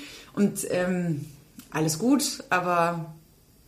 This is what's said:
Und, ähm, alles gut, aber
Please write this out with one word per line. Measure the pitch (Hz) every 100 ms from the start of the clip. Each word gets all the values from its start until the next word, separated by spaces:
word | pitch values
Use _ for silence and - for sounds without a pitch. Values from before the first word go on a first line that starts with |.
| - - -
Und, | - 202 - -
ähm, | 180 180 180 175 147 - - - - -
alles | 156 160 -
gut, | 233 277 - - -
aber | 180 180 175 170 170 156 - - - _ _